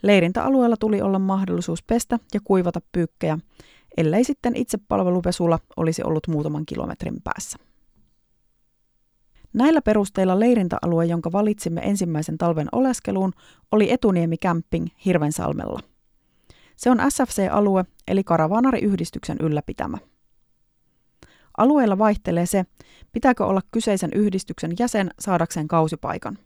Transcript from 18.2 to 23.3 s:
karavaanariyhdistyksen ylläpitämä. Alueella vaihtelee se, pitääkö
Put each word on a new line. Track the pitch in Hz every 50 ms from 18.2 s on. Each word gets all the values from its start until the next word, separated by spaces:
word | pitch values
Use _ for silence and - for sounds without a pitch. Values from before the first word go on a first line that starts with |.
| 190
karavaanariyhdistyksen | - 170 165 156 156 190 220 247 269 254 - - 208 196 180 170 170 - - - - - -
ylläpitämä. | - 160 151 147 - - - - - - - - - _ _ _ _ _ _ _ _ _ _ _ _ _ _ _ _ _ _ _ _ _ _ _ - - _ _ _ _ _ -
Alueella | 220 254 302 294 262 220 196 190
vaihtelee | 214 214 208 208 _ - 170 170 175
se, | 180 - 196 185 - _ _ - _ - _ - _
pitääkö | _ 233 - 269